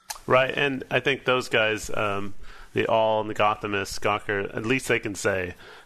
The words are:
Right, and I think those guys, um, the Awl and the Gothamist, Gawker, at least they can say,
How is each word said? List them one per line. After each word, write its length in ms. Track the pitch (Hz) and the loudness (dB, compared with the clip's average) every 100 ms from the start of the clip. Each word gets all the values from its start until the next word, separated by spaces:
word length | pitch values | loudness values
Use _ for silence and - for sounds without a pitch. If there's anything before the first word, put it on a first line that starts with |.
| - - - | -14 -8 2
Right, 260 | 127 131 135 | 4 4 0
and 280 | 143 131 - | 0 -2 -2
I 80 | 127 | 0
think 240 | 143 127 - | 0 0 2
those 240 | 127 123 | 0 2
guys, 400 | 120 107 107 - 107 | 2 2 0 -2 -2
um, 400 | 104 101 101 - - - - | 0 -2 -2 -6 -8 -12 -6
the 120 | 110 110 | -2 2
Awl 320 | 113 110 110 | 4 4 2
and 100 | 107 | 0
the 40 | 107 | 2
Gothamist, 640 | 107 107 104 101 98 - | 2 2 -2 -2 -2 -2
Gawker, 560 | 107 104 - 101 101 113 | 0 0 0 -2 -2 -4
at 100 | 110 | -2
least 220 | 131 - | 0 2
they 120 | 117 | 0
can 140 | 113 98 | 0 -2
say, 400 | 107 95 90 - - - | 0 0 -2 -8 -16 -20